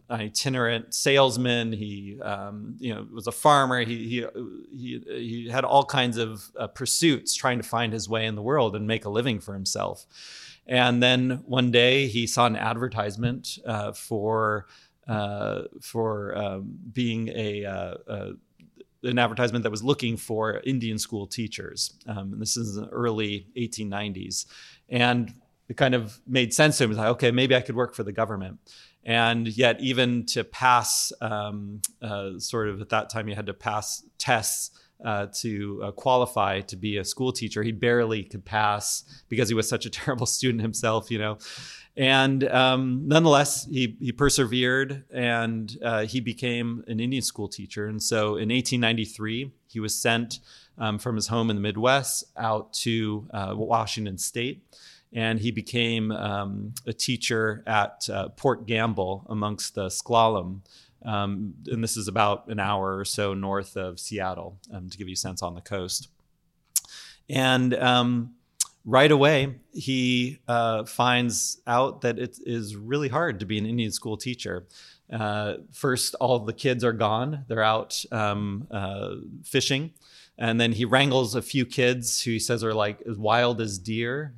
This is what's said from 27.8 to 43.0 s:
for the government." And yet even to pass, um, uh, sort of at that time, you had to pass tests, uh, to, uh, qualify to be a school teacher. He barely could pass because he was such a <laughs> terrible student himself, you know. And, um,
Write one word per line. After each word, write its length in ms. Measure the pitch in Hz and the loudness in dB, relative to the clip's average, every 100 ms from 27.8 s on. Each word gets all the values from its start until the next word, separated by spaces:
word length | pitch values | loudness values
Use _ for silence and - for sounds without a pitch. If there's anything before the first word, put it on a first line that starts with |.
| 120 - | -2 -4
for 80 | |
the 80 | 104 | -4
government." 480 | 101 107 101 92 - _ - - _ | -2 -2 -2 -8 -12 _ -20 -20 _
And 440 | 113 117 117 117 113 | 0 4 4 2 0
yet 320 | 110 123 113 | 4 4 4
even 440 | 131 123 123 120 117 | 0 2 2 2 0
to 180 | 123 | -2
pass, 680 | - - 127 123 117 - - - | -4 2 6 6 4 0 -2 -4
um, 640 | 110 107 104 104 101 104 - - | -4 -4 -4 -6 -10 -8 -8 -8
uh, 380 | 113 101 98 90 | -8 -6 -6 -8
sort 300 | - 117 107 | -4 -2 -2
of 120 | 95 | -4
at 100 | 101 | -2
that 200 | 110 104 | -2 -2
time, 180 | 113 107 | -6 -6
you 60 | |
had 120 | 101 101 | -6 -8
to 80 | |
pass 500 | - 117 107 - - - - | -6 -4 -4 -4 -10 -12 -6
tests, 520 | - 117 - - - _ _ _ | 0 0 0 -4 -6 _ _ _
uh, 220 | 117 104 101 - | -4 -2 -4 -6
to, 420 | 117 104 101 101 | -4 -4 -4 -6
uh, 80 | 101 | -8
qualify 680 | - 135 127 120 110 98 95 | -4 2 2 2 2 0 0
to 160 | 98 95 | -6 -6
be 200 | 107 101 | -4 -4
a 60 | |
school 280 | 92 - 127 | -4 -2 -2
teacher. 320 | - 110 107 | -2 -4 -4
He 80 | 113 | -4
barely 500 | 104 120 120 113 110 | 0 4 4 2 0
could 220 | 90 98 | -6 -12
pass 580 | - 110 104 104 - - - - - | -2 2 2 2 -2 -4 -8 -18 -4
because 200 | 113 110 | 0 2
he 60 | 113 | 2
was 120 | 110 | 2
such 160 | 113 | -2
a 60 | 113 | -4
<laughs> 100 | - | -6
terrible 220 | 143 123 123 | -4 -2 0
student 360 | - 131 117 | 0 0 0
himself, 480 | 110 - 113 110 - | -2 0 0 0 0
you 80 | 110 | -2
know. 200 | 107 104 - - - - - | -2 -6 -10 -16 -16 -18 -10
And, 500 | - 131 135 135 135 | 0 4 6 6 4
um, 640 | 131 127 131 131 131 127 | 4 4 4 4 2 0